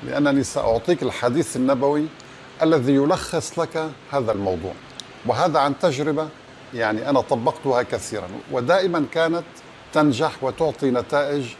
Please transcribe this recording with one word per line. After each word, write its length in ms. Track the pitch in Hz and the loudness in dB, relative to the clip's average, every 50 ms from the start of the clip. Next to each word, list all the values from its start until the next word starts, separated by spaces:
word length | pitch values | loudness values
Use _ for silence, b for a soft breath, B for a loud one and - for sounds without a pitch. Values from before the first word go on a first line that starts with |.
| - | -8
لأنني 400 | - 131 139 147 143 139 139 127 | -4 -2 2 2 4 4 2 2
سأعطيك 600 | - - 143 120 107 113 117 - - 175 143 135 | 0 -2 -2 0 2 2 2 2 2 0 2 0
الحديث 520 | 123 - - - 123 120 156 165 - - | -4 -4 0 -2 0 2 2 0 0 -2
النبوي 500 | 131 127 131 139 127 135 139 147 147 151 156 - - B B B B B B B - | 0 2 2 2 2 2 2 2 2 0 -2 -6 -14 B B B B B B B 0
الذي 320 | 160 160 160 156 120 131 139 | 2 4 4 4 4 4 4
يلخص 680 | 139 139 147 185 - - - - 165 - - - - | 4 6 4 2 0 0 -4 -4 -4 -4 -4 -4 -4
لك 300 | 165 - - 160 160 160 139 - - - | -4 -2 -2 -4 -4 -4 -8 -12 -14 -4
هذا 200 | - 139 127 110 | -4 -2 0 0
الموضوع، 420 | 110 98 98 98 90 85 87 92 85 - - - - - - - - - - | -2 0 0 -2 -2 -2 -4 -8 -10 -10 -16 -20 -18 -18 -18 -18 -18 -8 -2
وهذا 340 | 113 117 117 160 180 147 156 | -2 2 2 2 2 4 4
عن 200 | 139 143 139 - | 2 2 0 2
تجربة، 480 | - 175 135 127 151 156 147 147 156 151 - - - - - - - - - | 2 0 2 2 -2 0 0 -2 -2 -4 -8 -18 -20 -20 -20 -20 -20 -14 -4
يعني، 360 | 120 113 107 107 110 117 135 | -2 0 0 0 0 0 2
أنا 120 | 139 131 | 2 2
طبقتها 640 | 117 - 143 117 113 143 151 - - 139 127 120 123 | 2 2 -2 0 0 -2 -2 -2 -2 0 2 2 2
كثيرا، 440 | - - 107 - - 117 104 92 90 98 120 - - | 0 -4 -6 -6 -6 -8 -8 -8 -8 -12 -14 -12 -4
ودائما 540 | 143 127 120 127 175 196 185 190 170 165 147 120 | -4 -4 2 2 2 2 2 0 0 -2 -2 -2
كانت 320 | - 160 165 165 165 170 160 - - - - - - - - - - | 0 0 0 2 0 -2 -4 -8 -16 -20 -20 -20 -20 -20 -20 -4 0
تنجح 500 | 156 151 151 127 110 156 151 - - - | 2 4 4 2 2 0 -2 -2 -2 -4
وتعطي 480 | 131 123 - 165 156 135 - - 135 | -4 -2 0 -2 -2 -2 0 0 2
نتائج 540 | 123 123 113 - - 143 147 139 143 143 131 117 - - | 2 2 0 0 0 0 0 0 -2 -4 -4 -6 -10 -16